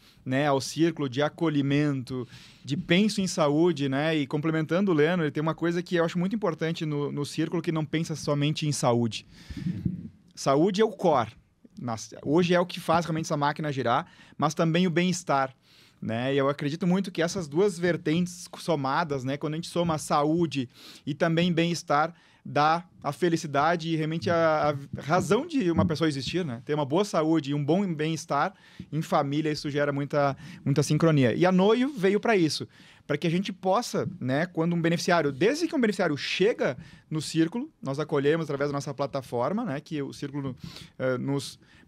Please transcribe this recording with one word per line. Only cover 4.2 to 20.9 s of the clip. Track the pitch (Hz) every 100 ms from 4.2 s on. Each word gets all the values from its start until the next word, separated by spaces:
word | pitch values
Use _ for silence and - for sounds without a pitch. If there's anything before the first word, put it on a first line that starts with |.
| 135
complementando | 151 160 160 151 165 202
o |
Leno, | 160 151 180
ele | 156
tem | 151
uma | 160
coisa | 156 165 175
que | 175 175
eu |
acho | 165 175
muito | 180
importante | 220 196 156 160 165
no, | 156 147 143
no | 139
Círculo, | 139 - 156 170
que | 160
não | 160
pensa | 156 160 165 156
somente | - 147 143 151 151
em |
saúde. | 139 139 120 117 - - - - - - - - - - - _
Saúde | - - 139 180 196
é |
o | 220
core. | - 180 143 110 - _ _ - -
Nas-, | 123 113 - -
hoje | - 156 180
é | 175
o |
que | 175 -
faz | - 165
realmente | 160 160 160
essa | 151
máquina | 143 151 151
girar, | 135 117 127 175 - - _
mas | 143
também | - 165 165 185
o |
bem-estar, | 160 180 175 - 139 135 - _ _ _ _
né? | 107 113 131
E | 139
eu | 135
acredito | 143 147 165 185
muito | 185 196
que | -
essas | 165 196 156
duas | 143 208 175
vertentes | 175 170 165 160 180 - - -
somadas, | - 156 135 143 170 139
né, | 127 143
quando | 151
a | 156
gente | 170
soma | 175 170 156
saúde | - 156 151 165 170 135 123 - -